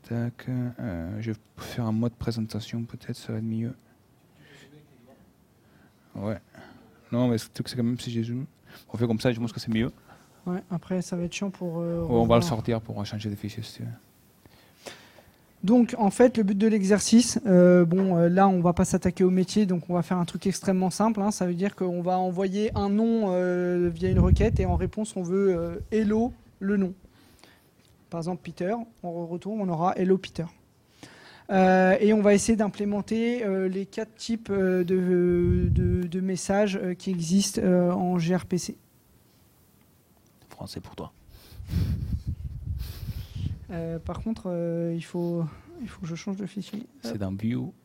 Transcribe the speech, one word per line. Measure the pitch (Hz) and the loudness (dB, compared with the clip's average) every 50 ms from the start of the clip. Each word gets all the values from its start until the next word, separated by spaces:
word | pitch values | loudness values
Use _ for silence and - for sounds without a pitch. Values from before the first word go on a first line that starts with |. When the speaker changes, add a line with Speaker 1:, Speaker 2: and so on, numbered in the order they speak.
| _ | _
Speaker 1:
Tac, | - 117 117 117 120 120 - - - | -6 -6 -4 -4 -6 -8 -10 -10 -6
euh, | 127 127 123 123 117 120 120 113 87 85 82 85 107 104 | -6 -4 -4 -6 -8 -8 -8 -6 -6 -6 -8 -8 -8 -6
je | 113 113 | -6 -6
vais | 107 - _ _ _ | -8 -8 _ _ _
faire | - - - - - 117 | -18 -16 -10 -8 -4 -4
un | 110 | -2
mode | 110 110 117 120 - | 0 0 -2 -2 -4
présentation, | _ - 120 113 117 110 107 - 107 110 - - 117 117 | _ -6 -6 -4 -4 -6 -6 -6 -10 -8 -8 -8 -8 -8
peut-être, | 117 - - - - 123 | -8 -12 -14 -12 -12 -12
ça | - - - 113 | -12 -10 -8 -8
va | 110 | -6
être | 110 | -6
mieux. | 113 113 113 117 120 131 _ _ _ _ _ _ _ _ _ _ _ _ _ 151 - - - - 143 147 151 147 _ _ _ 120 123 - _ _ _ _ _ _ _ _ _ _ _ _ _ _ _ _ _ _ _ _ | -4 -4 -4 -6 -6 -8 _ _ _ _ _ _ _ _ _ _ _ _ _ -20 -20 -20 -20 -20 -20 -20 -20 _ _ _ _ _ -20 -20 _ _ _ _ _ _ _ _ _ _ _ _ _ _ _ _ _ _ _ _
Ouais. | 104 98 107 107 95 _ _ _ - - - - - - - _ _ _ _ | -8 -6 -6 -6 -8 _ _ _ -20 -20 -20 -20 -20 -20 -20 _ _ _ _
Non, | 120 120 127 | -2 0 2
mais | 123 117 | 2 0
le | 110 - - _ | -2 -4 -8 _
truc, | - 127 - | -10 -10 -8
c'est | - | -4
quand | 127 117 | -2 -2
même | 117 123 117 | -2 -2 -4
si | - 123 | -8 -6
j'ai | 117 117 113 | -4 -4 -4
zoom. | 117 120 127 139 - _ _ _ - - - _ _ | -4 -6 -8 -10 -12 _ _ _ -20 -20 -20 _ _
On | - | -4
fait | 110 120 | -2 0
comme | 117 113 107 | 0 0 0
ça, | - 131 | 0 -2
je | 120 113 | -2 -2
pense | 120 110 - | -6 -6 -8
que | - | -8
c'est | - 120 110 | -6 -2 -2
mieux. | 110 117 147 - - _ - - - _ _ _ _ _ | 0 -2 -2 -6 -12 _ -20 -20 -20 _ _ _ _ _
Speaker 2:
Ouais, | 180 180 190 202 _ | -6 -6 -6 -6 _
après, | 180 160 - - 185 185 | -8 -8 -6 -4 -6 -4
ça | 175 - 185 | -4 -4 -6
va | 175 175 | -6 -6
être | 170 - | -6 -6
chiant | - 202 196 | -6 -6 -8
pour, | 185 - 180 175 160 170 | -6 -8 -8 -6 -6 -4
euh, | 170 170 170 170 | -4 -4 -4 -4
Speaker 1:
Ouais, | 165 | -2
on | |
va | 165 120 | 2 2
le | 117 | 2
Speaker 2:
revoir. | 117 113 117 117 113 | 6 6 6 4 4
Speaker 1:
sortir | - 117 110 - - 117 113 | 2 -2 -4 -2 -2 -4 -4
pour | - - 110 107 101 | -4 -8 -8 -8 -8
changer | - - 104 107 107 | -8 -8 -8 -6 -6
de | 101 | -8
fichier, | - - 101 - 110 110 | -6 -8 -10 -8 -10 -14
si | - - | -14 -14
tu | - 120 | -14 -14
veux. | 117 117 - _ _ _ _ _ _ _ _ _ - - _ _ _ _ _ - - - - - - _ - _ - _ _ _ _ _ _ - | -14 -14 -16 _ _ _ _ _ _ _ _ _ -20 -20 _ _ _ _ _ -20 -20 -20 -20 -20 -20 _ -20 _ -20 _ _ _ _ _ _ 2
Speaker 2:
Donc, | 180 240 247 233 208 - - | 4 6 6 4 4 2 0
en | 214 196 | 0 0
fait, | - - 247 254 247 | 6 6 6 6 6
le | 226 214 | 2 0
but | 190 214 | 0 2
de | 190 220 | 2 2
l'exercice, | 220 214 214 190 190 208 180 - - 226 226 247 - - - - | 4 4 2 4 4 2 2 4 6 6 6 6 6 -2 -2 2
euh, | 214 185 180 180 180 180 180 175 | 6 8 8 8 10 8 8 6
bon, | 165 175 190 196 190 180 | 6 4 2 2 2 4
euh, | 165 170 175 | 4 4 4
là, | 180 190 196 | 6 6 4
on | 196 190 180 | 6 4 4
va | 170 180 170 | 2 2 4
pas | - 185 | 2 0
s'attaquer | - - 180 - 180 175 - 190 | 2 0 0 0 -2 0 2 2
au | 185 | 4
métier, | 185 185 185 - - 214 214 | 4 2 0 2 2 0 2
donc | 180 185 170 - - | 2 0 -2 -2 -2
on | 175 | -2
va | 175 | -2
faire | 165 - 185 | 0 0 0
un | 180 175 | -2 -2
truc | 170 - 175 - | -4 -4 -4 -4
extrêmement | 196 180 - - 196 190 185 185 180 | -2 -4 -2 0 0 0 2 0 -2
simple, | - - 202 226 220 202 | 0 0 0 0 2 0
hein. | 196 214 | -2 -2
Ça | 208 - 185 | -2 -2 -2
veut | 180 175 | -2 0
dire | 170 190 202 - | -2 -2 -4 -2
qu'on | - 185 180 175 175 | -2 -4 -2 -2 -2
va | 170 180 185 | -2 0 0
envoyer | 185 185 185 175 180 196 190 185 208 214 226 - | 0 0 -2 -2 -2 -2 -2 0 -2 -2 -2 0
un | 208 202 202 | -2 0 2
nom, | 202 214 226 233 226 226 220 | 2 2 2 2 2 2 2
euh, | 190 180 180 180 180 180 180 180 180 180 175 175 175 165 | 0 0 0 2 0 0 0 0 0 0 0 0 0 -2
via | 165 175 190 | -2 -2 2
une | 185 | 4
requête, | - 170 185 190 - 208 - - - | 4 6 6 6 6 6 2 2 2
et | 180 | 0
en | 175 175 | 0 0
réponse, | - 185 180 - 214 214 208 - | 0 -2 -4 -4 -6 -6 -6 -6
on | 196 | -6
veut, | 180 165 185 196 202 196 180 | -4 -2 0 2 2 2 2
euh, | 170 170 170 170 - - - | 0 -2 -4 -6 -10 -8 -2
hello, | 214 214 220 202 214 220 233 262 - - - - _ _ | 0 0 2 2 2 2 0 -2 -4 -10 -20 -20 _ _
le | 190 196 208 | -2 0 0
nom. | 202 190 175 190 - - - _ - _ _ _ _ - - _ _ _ _ _ _ _ _ _ _ _ _ | 0 0 -2 -4 -12 -20 -20 _ -20 _ _ _ _ -20 -20 _ _ _ _ _ _ _ _ _ _ _ _
Par | 170 170 | -10 -6
exemple, | 160 175 185 180 | -6 -6 -6 -8
Peter, | - 175 160 - 180 185 226 233 226 233 _ _ - | -10 -16 -8 -6 -4 -4 -2 -4 -6 -12 _ _ -10
on | 175 | -8
re-, | 170 170 170 | -8 -8 -8
retourne, | 165 175 170 - 190 220 220 | -8 -8 -8 -8 -8 -6 -4
on | 202 185 | -2 -2
aura | 170 156 170 185 202 | 0 0 0 0 2
hello, | - 185 185 190 | 2 2 2 2
Peter. | 185 190 - - - 160 170 - _ _ _ _ _ _ _ _ _ - - - - - - - - - - | 2 0 -8 -10 -10 -10 -10 -12 _ _ _ _ _ _ _ _ _ -20 -20 -20 -20 -20 -20 -20 -20 -8 0
Euh, | 202 190 190 185 185 185 185 185 190 - | 2 4 6 6 6 6 6 6 4 4
et | 208 208 220 | 4 4 4
on | 214 196 | 6 6
va | 208 202 | 6 6
essayer | 196 - - 226 | 6 4 2 2
d'implémenter, | 202 214 196 - - 208 202 208 202 190 - 220 226 233 233 240 247 226 | 2 2 -2 -2 -4 -4 -2 -2 -4 -4 -2 -2 -2 0 -2 -2 -2 -2
euh, | 196 190 190 190 | -2 -2 0 0
les | 185 185 196 196 | -2 -2 -4 -6
quatre | - - 226 220 220 - | -6 -8 -10 -10 -10 -12
types, | - - - 226 220 226 - | -14 -6 -6 -6 -6 -4 -4
euh, | 196 196 190 185 185 185 180 | 0 2 2 2 2 2 2
de, | 170 190 185 180 180 180 180 175 175 175 175 175 175 180 180 180 175 | 2 2 2 2 4 4 4 4 4 4 4 4 4 4 4 4 4
de, | - - 180 180 180 180 180 | 2 4 4 4 2 2 0
de | 170 165 185 | -2 -4 -2
messages, | 185 190 185 170 - - 196 202 214 202 185 196 | -2 -2 -2 -4 -2 0 2 2 2 2 0 -2
euh, | 196 180 180 | -4 -4 -6
qui | - - 190 | -4 -4 -4
existent, | 190 170 165 160 185 196 202 - - 226 214 | -4 -2 0 2 2 2 2 2 -2 0 2
euh, | 185 180 180 175 175 | 4 4 4 4 2
en | 175 196 185 180 180 | 2 0 0 0 0
G | 180 165 165 185 | 0 0 0 0
R | 180 - | -2 -2
P | - 185 | -4 -4
C. | 170 - - - - _ _ _ _ _ _ _ _ _ _ _ _ _ _ _ _ _ _ _ _ _ _ _ _ _ _ _ _ _ _ _ _ _ _ | -4 -4 -6 -12 -14 _ _ _ _ _ _ _ _ _ _ _ _ _ _ _ _ _ _ _ _ _ _ _ _ _ _ _ _ _ _ _ _ _ _
Speaker 1:
Français | - - 95 95 - - | -16 -16 -16 -14 -14 -14
pour | - - - | -16 -16 -16
toi. | - 80 - _ _ - - - - - - - - - - - - - - - - - - - - - - - - - - - - - - - - - - - - - - - - - - - - - - - - - - | -14 -16 -16 _ _ -20 -20 -20 -20 -20 -20 -18 -18 -12 -6 -2 -2 -2 -2 -4 -6 -4 -6 -8 -6 -6 -8 -10 -8 -10 -12 -12 -12 -10 -10 -8 -8 -10 -10 -12 -12 -12 -10 -10 -12 -14 -12 -10 -8 -6 -6 -6 -8 -12 -12
Speaker 2:
Euh, | 185 165 165 165 165 165 | -10 -8 -8 -8 -8 -8
par | - - 175 - | -8 -10 -10 -8
contre, | - 220 220 - - | -6 -8 -8 -6 -8
euh, | 185 175 170 170 170 165 170 170 170 165 | -8 -6 -4 -4 -4 -4 -4 -4 -4 -4
il | 165 | -6
faut, | 156 - - 175 175 170 170 170 165 147 - - - 302 339 349 | -8 -8 -6 -4 -4 -2 -2 -2 -4 -6 -8 -16 -20 -20 -16 -14
il | 247 | -14
faut | 185 - - | -14 -12 -12
que | 190 | -12
je | 156 170 | -10 -10
change | 160 - 202 196 | -10 -8 -10 -8
de | 190 202 | -8 -10
fichier. | - - 208 - - - 208 - - _ - | -10 -10 -12 -12 -10 -12 -14 -14 -16 _ -14
Speaker 1:
C'est | - 117 113 | -12 -10 -6
Speaker 2:
Hop. | 104 | -6
Speaker 1:
dans | 98 95 98 | -6 -6 -4
View. | 98 107 113 123 127 127 175 - _ | -4 -4 -2 -2 -2 -6 -8 -12 _